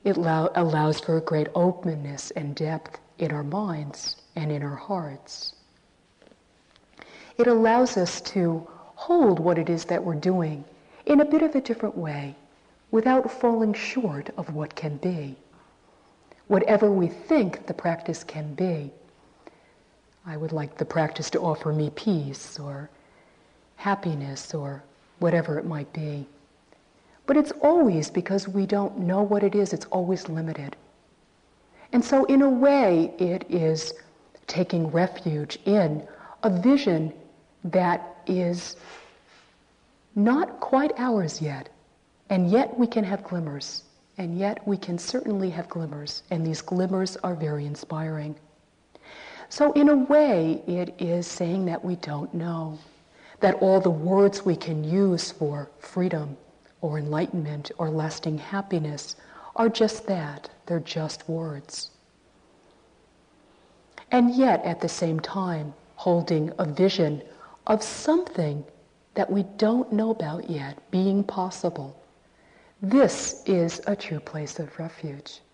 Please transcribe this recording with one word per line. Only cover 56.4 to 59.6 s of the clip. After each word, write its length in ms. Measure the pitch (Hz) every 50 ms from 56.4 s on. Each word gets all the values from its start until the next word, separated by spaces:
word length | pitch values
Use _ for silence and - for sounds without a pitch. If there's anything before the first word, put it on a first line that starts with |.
| - _ _ _ _ _ _ _
or 180 | - 160 147 151
enlightenment 720 | 147 147 151 208 - - - 175 151 147 151 147 147 - - -
or 120 | 170 156
lasting 480 | 156 156 156 156 156 - - 165 156 151
happiness 800 | - - 196 196 196 196 185 170 156 151 147 143 - - - - - - - - - - -
are 140 | -